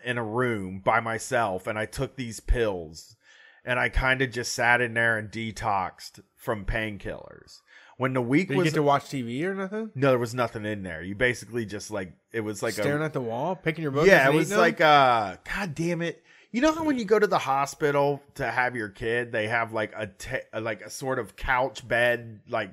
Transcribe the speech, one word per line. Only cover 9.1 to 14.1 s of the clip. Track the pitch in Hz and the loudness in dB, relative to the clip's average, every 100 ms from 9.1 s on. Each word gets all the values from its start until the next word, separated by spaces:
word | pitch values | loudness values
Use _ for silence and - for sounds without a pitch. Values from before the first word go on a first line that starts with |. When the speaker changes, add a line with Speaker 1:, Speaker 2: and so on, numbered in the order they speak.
| 139 | -8
Speaker 2:
V | 117 123 175 | -6 -4 -4
or | |
nothing? | 196 190 214 220 | -6 -6 -8 -8
Speaker 1:
No, | 131 139 | 0 4
there | 127 | 4
was | 120 | 2
nothing | 123 117 120 107 | -2 -4 -2 -6
in | 104 | -6
there. | 92 80 | -6 -8
You | 90 | -8
basically | 101 123 120 107 120 | 0 0 0 -6 -6
just, | 107 101 - | -6 -8 -8
like, | 104 95 - _ | -8 -8 -14 _
it | 113 | -6
was | 107 101 | -6 -4
like | 117 | -4
a | 104 | -2
Speaker 2:
Staring | 104 147 | -2 0
at | 156 | -2
the | 147 | -4
wall, | 117 113 156 185 | -4 -4 -4 -4
picking | - 156 | -4 -4
your | 156 | -2
book | 135 | 4
Speaker 1:
Yeah, | 170 | 8